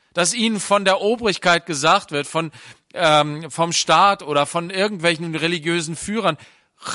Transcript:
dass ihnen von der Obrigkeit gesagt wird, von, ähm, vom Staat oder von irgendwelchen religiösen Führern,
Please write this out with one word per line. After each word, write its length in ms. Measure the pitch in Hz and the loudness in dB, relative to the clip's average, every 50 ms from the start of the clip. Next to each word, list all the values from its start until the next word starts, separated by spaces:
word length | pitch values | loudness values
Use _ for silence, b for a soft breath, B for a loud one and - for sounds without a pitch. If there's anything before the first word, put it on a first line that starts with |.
| _ _ - | _ _ -4
dass 200 | 170 175 170 226 | -2 -2 0 0
ihnen 260 | 240 220 226 220 202 | 0 0 0 0 -2
von 260 | - - 196 202 196 | -2 0 0 2 2
der 160 | 190 185 - | 2 2 2
Obrigkeit 640 | 185 208 233 233 240 214 175 - - 180 170 170 170 - | 2 0 0 0 0 -2 -2 0 2 2 2 2 0 -2
gesagt 420 | 170 139 139 160 180 202 - - | -4 0 2 4 4 2 2 -2
wird, 160 | 156 143 - | -6 -6 -6
von, 260 | - - 160 165 156 B B B B B B B B - | -4 -4 -4 -4 -6 B B B B B B B B -4
ähm, 560 | - 180 156 151 151 147 151 147 151 165 156 | 0 2 4 4 4 4 2 -2 -8 -10 -8
vom 220 | - - 165 170 165 | -4 -2 -2 0 0
Staat 500 | - - - 160 160 185 202 196 190 175 | -2 0 4 4 6 6 4 4 2 -2
oder 240 | 143 147 143 143 - | -2 0 0 0 0
von 240 | - 170 170 175 | -2 -4 -6 -4
irgendwelchen 640 | 196 190 196 214 214 180 156 170 170 151 170 170 160 | -2 -2 -2 -2 -2 -2 0 0 0 -2 -4 -6 -6
religiösen 600 | 156 156 170 175 175 147 165 170 170 160 151 165 | -4 -2 -2 -2 -2 -2 -2 -2 -2 -2 -4 -8
Führern, 420 | - - - 202 226 196 180 156 - b b b b b b b b - - | -8 -8 -6 -4 -2 0 0 -2 -2 b b b b b b b b -10 -4